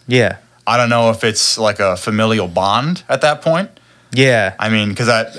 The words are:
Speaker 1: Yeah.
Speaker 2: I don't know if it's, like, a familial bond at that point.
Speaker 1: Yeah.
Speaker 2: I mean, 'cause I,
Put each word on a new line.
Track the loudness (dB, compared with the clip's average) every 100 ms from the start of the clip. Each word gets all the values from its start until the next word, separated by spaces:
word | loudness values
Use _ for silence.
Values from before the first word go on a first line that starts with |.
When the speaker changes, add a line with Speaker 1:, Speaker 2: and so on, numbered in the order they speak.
| -2
Speaker 1:
Yeah. | 2 2 -2 _ _ -2
Speaker 2:
I | 0
don't | 2
know | 2 2
if | 2
it's, | -2 0 -2 0
like, | -2 0
a | -2 -2
familial | -4 -2 0 0 -2
bond | 0 0 0 0 -4 -4
at | 0
that | 0 0
point. | 0 -2 -2 -12 _ _ -8
Speaker 1:
Yeah. | 0 2 4 0 -4
Speaker 2:
I | -2
mean, | -2 -2
'cause | -2 0
I, | 0 -2